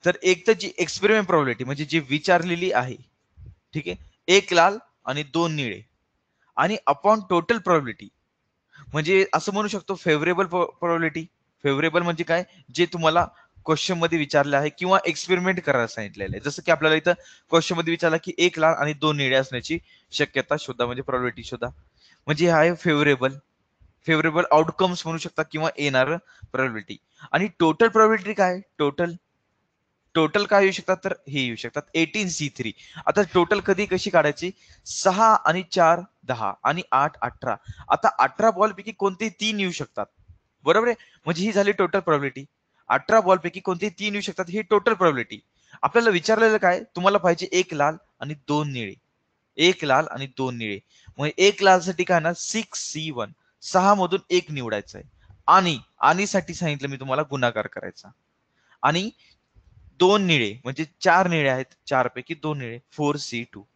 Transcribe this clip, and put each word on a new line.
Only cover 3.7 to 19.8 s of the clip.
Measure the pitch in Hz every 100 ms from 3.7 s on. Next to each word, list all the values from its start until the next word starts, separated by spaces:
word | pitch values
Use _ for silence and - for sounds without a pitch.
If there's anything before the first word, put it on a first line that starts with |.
ठीक | 170 165
आहे, | 180 - _ -
एक | 190 196
लाल | 175 170 208 _ _ -
आणि | 139
दोन | 147 165 170
निळे, | 151 127 95 110 _ _ _ _ _ _ -
आणि | 156 220 -
upon | 143 202 220 190
total | 226 165 233
probability | 185 170 131 104 101 _ _ _ _ _ _ _ -
म्हणजे | 147 156 190 190
असं | 151 185
म्हणू | 202 208
शकतो | 208 - 185
favorable | 175 151 165 180 190
प्रो-, | 180 175
probability. | - 175 165 165 151 160 _ _ _
Favorable | 143 139 160 165
म्हणजे | 175 165
काय? | 170 170 180 _ _
जे | 131 170
तुम्हाला | 175 160 165 170 _ _ _ -
question | 156 - 175
मध्ये | 165 165
विचारलं | 143 151 139 139
आहे | 147
किंवा | - 180 190 175
experiment | 151 - 180 180 185
करायला | - 131 113
सांगितलेलं | - 104 101 95 95
आहे. | 123
जसं | 143 175
की |
आपल्याला | 160 156 156
इथं | 165 170 - - _
question | 165 165 170
मध्ये | 165
विचारलं | 165 170 160
की | - -
एक | 175 160
लाल | 160
आणि | 165 147
दोन | 151 156 147
निळे | 135 131
असण्याची | 135 127 - 165